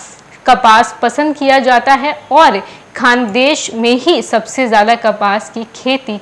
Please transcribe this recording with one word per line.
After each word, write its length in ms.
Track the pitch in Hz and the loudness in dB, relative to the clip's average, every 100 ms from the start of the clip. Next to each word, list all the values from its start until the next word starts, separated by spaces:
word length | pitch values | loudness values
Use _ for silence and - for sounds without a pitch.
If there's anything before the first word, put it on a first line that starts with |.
| - - - - - | -20 -20 -20 -4 0
कपास 500 | 208 226 220 233 - | 2 4 4 2 -4
पसंद 340 | 233 277 302 285 | -4 -2 -4 -2
किया 220 | 269 269 | 2 2
जाता 340 | 254 240 262 | 2 0 2
है 200 | 262 285 - - | 0 -2 -8 0
और 280 | 285 311 196 - - - - | 4 4 2 -6 -18 -20 -2
खानदेश 760 | 247 247 233 233 269 302 - | 0 0 0 0 0 -2 -6
में 180 | 226 233 247 | -4 0 0
ही 260 | 277 311 | 0 -2
सबसे 460 | - 226 - - 247 | -2 -4 -4 -4 0
ज्यादा 280 | 214 214 233 | 2 2 0
कपास 540 | 226 208 202 208 208 | -2 -2 -2 -4 -6
की 100 | 226 226 - | -12 -14 -8
खेती 420 | 254 262 247 208 | -4 -4 -6 -12